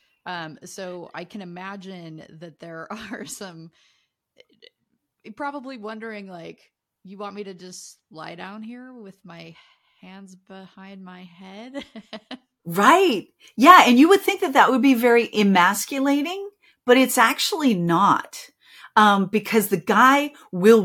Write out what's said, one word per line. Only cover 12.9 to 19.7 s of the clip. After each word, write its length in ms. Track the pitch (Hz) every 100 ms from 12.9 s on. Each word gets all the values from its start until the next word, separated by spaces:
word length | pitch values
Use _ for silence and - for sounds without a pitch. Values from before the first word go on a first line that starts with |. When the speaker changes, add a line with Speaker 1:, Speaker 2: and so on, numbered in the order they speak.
| 339 381 202 - _ _ -
Speaker 2:
Yeah. 280 | 285 359 247
And 100 | 247
you 100 | 330
would 120 | 392
think 200 | - 392
that 120 | 349
that 160 | 269 185
would 140 | 254
be 100 | 269
very 340 | 240 240 233 214 -
emasculating, 1120 | 202 185 175 208 - 277 277 285 302 381 403 _ _ _ -
but 100 | 247
it's 220 | 254 -
actually 560 | 226 - - 359 277
not. 760 | 190 170 170 196 135 - - - _ _ - - -
Um, 300 | 214 202 190
because 440 | 214 208 220
the 80 | 202